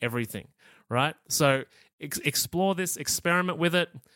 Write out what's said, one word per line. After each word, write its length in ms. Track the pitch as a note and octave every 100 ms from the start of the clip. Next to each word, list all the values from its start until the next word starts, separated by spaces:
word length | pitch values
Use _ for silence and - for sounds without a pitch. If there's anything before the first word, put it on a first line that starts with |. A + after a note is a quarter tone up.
everything, 460 | A#2+ A#2+ A2+ G#2 - _ - - _
right? 280 | A#2+ C#3+ - -
So 360 | - D3 C3+ - _ _ _
ex-, 180 | D3 -
explore 580 | D3+ - - E3+ F#3+ F#3
this, 200 | F3+ -
experiment 640 | C#3+ - F3 F3 F3+ D#3+
with 160 | E3+
it. 160 | F3 E3+ - -